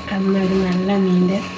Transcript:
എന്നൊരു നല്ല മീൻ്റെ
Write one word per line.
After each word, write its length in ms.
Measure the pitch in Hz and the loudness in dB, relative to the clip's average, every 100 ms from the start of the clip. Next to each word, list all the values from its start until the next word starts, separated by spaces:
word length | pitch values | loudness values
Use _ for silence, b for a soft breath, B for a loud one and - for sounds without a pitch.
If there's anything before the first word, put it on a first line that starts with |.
| - 196 | -6 -4
എന്നൊരു 420 | 190 196 185 190 185 | 0 0 2 0 0
നല്ല 240 | 180 185 202 185 | 0 0 0 2
മീൻ്റെ 340 | 180 180 196 - | 2 2 0 -4